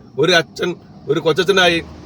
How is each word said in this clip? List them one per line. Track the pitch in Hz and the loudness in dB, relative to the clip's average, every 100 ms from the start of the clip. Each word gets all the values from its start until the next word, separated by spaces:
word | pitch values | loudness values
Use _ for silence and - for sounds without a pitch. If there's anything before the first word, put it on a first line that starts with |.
| - - | -12 -2
ഒരു | 190 | 2
അച്ഛൻ, | 170 156 - 180 165 - - - | 2 0 -4 -6 -6 -14 -14 -4
ഒരു | 156 | -2
കൊച്ചച്ഛനായി | 156 156 185 190 180 170 - - | 0 0 2 2 2 0 -4 -14